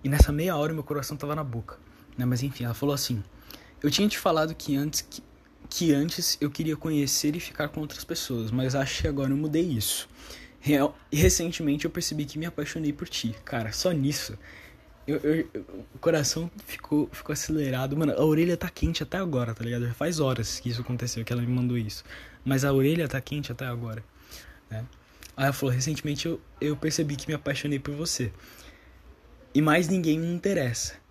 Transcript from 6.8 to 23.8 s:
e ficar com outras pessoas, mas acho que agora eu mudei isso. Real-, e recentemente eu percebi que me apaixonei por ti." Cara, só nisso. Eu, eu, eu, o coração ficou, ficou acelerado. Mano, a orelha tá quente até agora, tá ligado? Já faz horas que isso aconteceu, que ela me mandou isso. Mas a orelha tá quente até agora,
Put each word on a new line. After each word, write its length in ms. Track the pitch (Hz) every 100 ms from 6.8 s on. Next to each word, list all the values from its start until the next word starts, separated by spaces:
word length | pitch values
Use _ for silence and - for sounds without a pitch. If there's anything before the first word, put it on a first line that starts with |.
| 160 151 139 - 147 160
e 40 |
ficar 300 | - - 147
com 120 | 151
outras 220 | 151 -
pessoas, 460 | - 165 - 120 110
mas 240 | 120 131
acho 300 | 135 135 -
que 40 | 165
agora 220 | 139 135
eu 80 | 139
mudei 260 | 151 160
isso. 460 | 175 123 101 - - - - - - -
Real-, 380 | - 147 139 - -
e 40 | 147
recentemente 680 | 180 - 170 170 160 147 -
eu 60 |
percebi 340 | 165 170 156 143
que 140 | 151
me 80 | 165
apaixonei 440 | - 143 165 156
por 160 | 143 175
ti." 280 | - 113 107 -
Cara, 260 | 120 110
só 200 | - 185
nisso. 440 | 165 135 139 - 104 - - - - - - -
Eu, 100 | 156
eu, 260 | 143 160 -
eu, 320 | 110 - 98 - 131
o 20 |
coração 540 | 165 160 139 - 170 - -
ficou, 420 | - - 151 143
ficou 220 | - -
acelerado. 640 | 147 - 156 139 127 135 143
Mano, 160 | 156
a 100 | -
orelha 320 | 156 156 170 170
tá 140 | 175
quente 320 | - 170 170
até 160 | 147 180
agora, 380 | 185 135 120 110
tá 80 |
ligado? 240 | 117 120 120
Já 60 |
faz 260 | 117 156 165
horas 400 | 139 127 110 -
que 100 | 123
isso 120 | 117
aconteceu, 440 | 123 123 123 120 113
que 80 |
ela 80 | 123
me 60 | 120
mandou 300 | 123 123 123
isso. 260 | 107 - - - - - -
Mas 180 | 135
a 80 | 139
orelha 360 | 135 135 165 147
tá 120 | 135
quente 320 | - 147 139
até 140 | 120 131
agora, 380 | 120